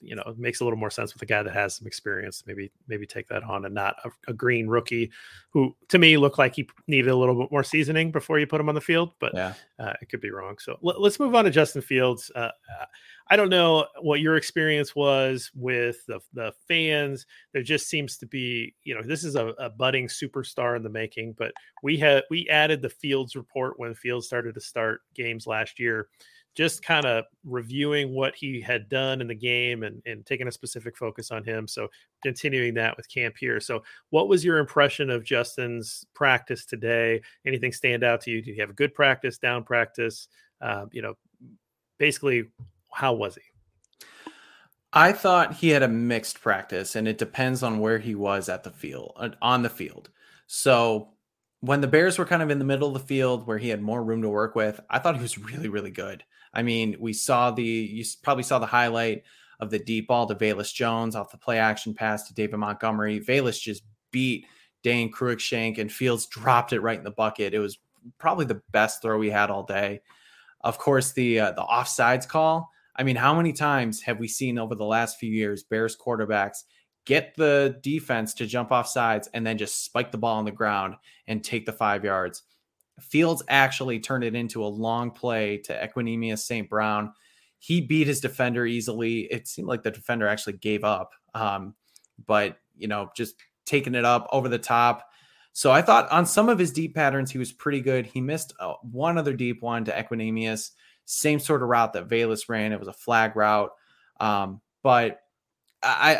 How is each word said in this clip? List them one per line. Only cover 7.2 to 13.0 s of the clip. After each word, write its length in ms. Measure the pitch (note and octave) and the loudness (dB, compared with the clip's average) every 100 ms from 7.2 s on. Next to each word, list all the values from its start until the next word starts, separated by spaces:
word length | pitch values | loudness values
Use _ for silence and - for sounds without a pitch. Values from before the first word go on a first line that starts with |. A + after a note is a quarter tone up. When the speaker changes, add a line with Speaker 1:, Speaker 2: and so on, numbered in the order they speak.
| B2+ B2 | 4 2
Speaker 1:
bit 120 | B2+ | 0
more 100 | C#3+ | 0
seasoning 480 | C3+ D3+ C#3+ D#3 E3 | 0 0 2 0 0
before 300 | D#3 - D#3 | -2 0 0
you 80 | D3 | 2
put 120 | D#3 | 0
him 80 | D3+ | 0
on 60 | |
the 60 | D3+ | -2
field. 320 | - E3 E3+ - | 0 0 0 -4
But 120 | - | -6
Speaker 2:
Yeah. 220 | F#2 F#2 A2 - - | -4 -6 -8 -18 -12
Speaker 1:
uh, 140 | A2 - | -10 -10
I 40 | - | -10
could 140 | A#2+ | -10
be 120 | G#2 | -8
wrong. 240 | G2 F#2+ G2+ | -10 -12 -12
So 140 | - - | -14 -6
l-, 160 | E3+ F3 | -4 2
let's 200 | G3+ G3+ | 2 2
move 160 | C#4 A#3+ | 2 4
on 80 | |
to 80 | G3+ | 6
Justin 300 | D3+ D3 C#3+ | 4 2 0
Fields. 500 | - C3 B2+ A#2+ - | -2 2 2 0 -6
Uh, 160 | B2 A#2 - - - | -8 -8 -10 -16 -14
uh, 40 | - - | -14 -18